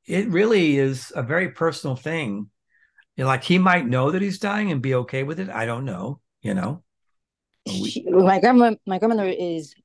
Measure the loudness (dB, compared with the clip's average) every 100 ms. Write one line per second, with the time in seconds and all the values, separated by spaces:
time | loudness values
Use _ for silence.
0 | -6 -4 0 2 2 4 4 4 2 -2
1 | -8 -8 -4 -2 -2 -2 -2 -2 -6 -6
2 | -6 -6 -6 -8 -10 _ _ _ _ _
3 | _ -4 0 0 2 2 4 2 2 0
4 | 0 0 -2 -4 -4 -2 -2 -2 0 -2
5 | -2 -4 -6 -6 -8 -6 -4 -4 -6 -8
6 | -8 -10 _ _ -4 -2 -4 -6 _ _
7 | _ _ _ _ _ _ -10 -6 -6 -6
8 | 0 4 6 6 6 6 6 2 -4 -2
9 | 0 0 0 -2 -4 -4 -8 -16